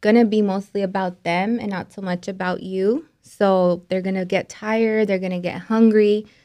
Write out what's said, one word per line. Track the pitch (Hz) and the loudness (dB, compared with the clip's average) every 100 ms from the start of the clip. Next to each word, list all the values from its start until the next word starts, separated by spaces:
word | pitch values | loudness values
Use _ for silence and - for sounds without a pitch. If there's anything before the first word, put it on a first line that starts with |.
gonna | 208 233 220 | 2 4 4
be | 214 | 2
mostly | 208 190 196 202 | 0 -2 -6 -6
about | 190 196 185 180 | -4 -4 -6 -6
them | 175 175 202 233 | -4 -2 -2 -4
and | 208 | -4
not | 190 - | -8 -10
so | - | -10
much | 190 180 202 | -6 -6 -6
about | 190 185 180 | -6 -6 -6
you. | 185 190 196 277 - _ | -6 -2 0 -2 -6 _
So | _ - 196 185 180 175 - | _ -2 2 4 2 0 -4
they're | 185 | -4
gonna | 185 190 185 | -2 -4 -2
get | 190 - | -2 -4
tired, | - 214 220 220 220 202 | -10 -4 0 2 2 0
they're | 190 | -2
gonna | 185 180 | -2 -6
get | 175 180 | -6 -8
hungry, | - 226 226 214 208 214 214 _ | -2 4 6 6 4 2 -4 _